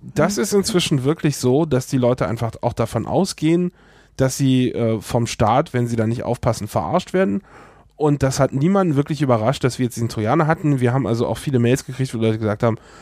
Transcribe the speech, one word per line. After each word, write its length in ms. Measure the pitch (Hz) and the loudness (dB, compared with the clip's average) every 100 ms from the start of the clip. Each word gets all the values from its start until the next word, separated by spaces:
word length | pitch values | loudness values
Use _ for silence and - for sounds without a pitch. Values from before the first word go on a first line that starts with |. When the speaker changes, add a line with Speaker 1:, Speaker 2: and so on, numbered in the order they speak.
| 127 - | -6 0
Speaker 1:
das 200 | 175 208 | 0 0
Speaker 2:
Mhm. 80 | |
Speaker 1:
ist 100 | 214 | 0
inzwischen 520 | 202 - 180 - 139 131 | 0 2 0 2 0 0
wirklich 320 | 160 151 - | 0 0 0
so, 260 | 123 139 | 2 2
dass 240 | 160 127 - | 2 -2 0
die 100 | 131 | 0
Leute 300 | 120 127 90 | 2 2 -2
einfach 240 | 117 113 - | -2 -6 -4
auch 120 | 117 | -4
davon 320 | - 113 117 - | -2 -2 -2 -2
ausgehen, 680 | 131 190 - 156 175 180 - - - _ - | 0 0 0 2 2 0 -6 -20 -20 _ -2
dass 180 | 131 - | -2 2
sie, 380 | 135 131 127 | 2 2 0
äh, 260 | 95 113 107 | 0 -2 -2
vom 280 | - 120 120 | -2 -2 -2
Staat, 460 | - 110 127 160 | 0 2 2 2
wenn 140 | 123 120 | -2 -2
sie 80 | 113 | 0
da 120 | 110 | -2
nicht 160 | 117 | -2
aufpassen, 440 | - 120 123 113 104 | -4 -2 -2 -2 -4
verarscht 460 | 110 82 175 - | -4 -2 -4 -2
werden. 280 | 185 196 196 - - - - _ - | -2 0 -2 -8 -20 -20 -20 _ -2
Und 260 | 151 143 | 0 2
das 200 | 135 135 | 0 2
hat 100 | 135 | 0
niemanden 460 | 135 170 196 180 139 | 2 2 2 2 2
wirklich 240 | 143 147 | 0 0
überrascht, 420 | 135 113 110 139 | 2 2 2 0
dass 160 | 131 - | -2 0
wir 60 | 123 | -4
jetzt 100 | - | -2
diesen 140 | 113 | -4
Trojaner 360 | 113 107 156 151 | -2 0 2 2
hatten. 360 | 165 151 135 | 0 0 2
Wir 100 | 120 | 2
haben 160 | 131 104 | 0 0
also 180 | 117 87 | -2 -2
auch 120 | 113 | -4
viele 220 | 151 123 | -2 2
Mails 260 | 117 135 - | 2 0 -2
gekriegt, 280 | 131 131 | -6 -6
wo 40 | 110 | -2
Leute 200 | 113 110 | -2 0
gesagt 260 | 107 107 | -2 0
haben, 120 | 117 - - - | -2 -2 -8 -20